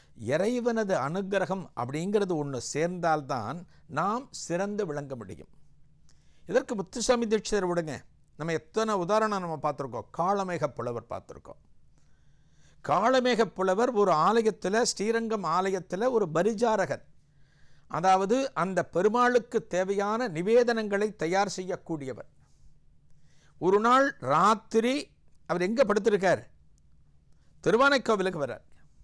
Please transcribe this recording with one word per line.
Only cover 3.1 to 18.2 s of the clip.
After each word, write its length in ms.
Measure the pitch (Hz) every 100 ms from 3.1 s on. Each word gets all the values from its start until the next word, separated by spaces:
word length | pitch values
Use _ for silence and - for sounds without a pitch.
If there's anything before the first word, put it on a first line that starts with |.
| 156 135 135 104 165 175 - -
நாம் 420 | 143 185 233 285
சிறந்து 540 | - - 175 202 208 190
விளங்க 300 | 147 143 127
முடியும். 340 | 95 85 - - - - - _ - - - - -
இதற்கு 280 | 214 269 220
முத்துசாமி 500 | 180 247 214 240 233
தீட்சிதர் 420 | 214 - 208 180
விடுங்க, 320 | 175 156 123 - _ _ -
நம்ம 160 | 160
எத்தனை 400 | 160 - 214 220
உதாரணம் 460 | 202 175 214 214 202
நம்ம 200 | 175 156
பார்த்திருக்கோம். 460 | 151 139 131 113 - -
காளமேக 500 | 175 202 185 175 147
புலவர் 420 | - 120 117 -
பார்த்திருக்கோம். 500 | 95 - - - - - - - - - - - - _ - - -
காளமேக 640 | - 160 226 262 247 220 226
புலவர் 460 | - 190 185 254
ஒரு 200 | 220 196
ஆலயத்துல, 720 | 156 175 226 220 - 185 214
ஸ்ரீரங்கம் 600 | 247 - 214 226 226 214
ஆலயத்துல 680 | 170 170 190 185 170 180 247
ஒரு 160 | 247 185
பரிசாரகர், 720 | 156 196 214 233 214 180 120 - - _ - - _ - - -
அதாவது 640 | 147 185 190